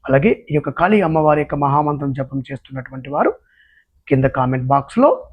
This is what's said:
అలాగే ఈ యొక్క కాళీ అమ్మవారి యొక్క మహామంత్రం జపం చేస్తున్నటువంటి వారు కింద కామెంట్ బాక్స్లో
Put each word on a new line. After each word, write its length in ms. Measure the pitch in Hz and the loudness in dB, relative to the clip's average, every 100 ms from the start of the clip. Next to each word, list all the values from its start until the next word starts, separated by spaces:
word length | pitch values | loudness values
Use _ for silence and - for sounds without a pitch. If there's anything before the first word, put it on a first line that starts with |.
| - | 2
అలాగే 380 | 135 185 - - | 2 2 0 -2
ఈ 40 | |
యొక్క 160 | 147 143 | -2 -2
కాళీ 300 | 139 175 214 | -2 2 2
అమ్మవారి 400 | 170 160 156 151 | 2 2 2 2
యొక్క 140 | 147 | 0
మహామంత్రం 580 | 143 143 143 151 143 143 | -2 0 2 0 -2 -4
జపం 280 | 135 135 135 | -6 -6 -8
చేస్తున్నటువంటి 680 | 127 135 - 131 123 131 135 | -10 -14 -12 -14 -12 -16 -8
వారు 240 | 147 233 508 _ _ _ _ _ _ - | -2 -2 -2 _ _ _ _ _ _ -2
కింద 160 | 135 | 2
కామెంట్ 420 | 135 131 127 131 127 | 2 0 -2 -2 0
బాక్స్లో 600 | 139 139 - 285 508 - | 0 0 2 2 2 -6